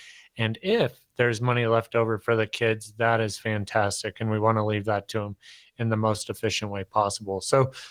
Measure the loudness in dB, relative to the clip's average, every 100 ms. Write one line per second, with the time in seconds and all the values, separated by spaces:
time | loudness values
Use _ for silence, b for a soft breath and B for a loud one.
0 | B B B -4 -4 -2 -2 0 0 -2
1 | _ 0 0 2 0 0 2 2 2 0
2 | 0 -2 0 0 0 0 0 0 -6 0
3 | 2 2 0 -4 -4 -4 0 0 0 -2
4 | -8 -4 -2 2 2 2 0 -2 -2 -4
5 | -2 -6 -6 -10 B B B -6 -2 2
6 | 0 0 -4 -4 -2 -2 -6 -6 -4 0
7 | 0 -2 -6 -6 2 4 4 B B